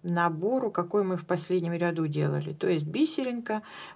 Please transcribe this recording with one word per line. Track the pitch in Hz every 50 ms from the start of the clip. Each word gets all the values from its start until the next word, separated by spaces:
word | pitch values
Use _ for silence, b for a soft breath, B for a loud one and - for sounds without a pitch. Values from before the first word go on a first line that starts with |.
набору, | - 175 175 170 175 170 165 151 175 214 254 262 254 214
какой | - - 175 175 196 208 202
мы | 185 185
в | 175 180
последнем | - 175 170 - - 185 185 170 170
ряду | 170 170 175 175 170 165 160
делали. | 156 143 151 147 147 143 147 151 151
То | 151 - - 190
есть | 175 156 151
бисеринка, | 151 170 240 311 311 - - 262 254 240 240 233 - 214 214 214 B B B B B B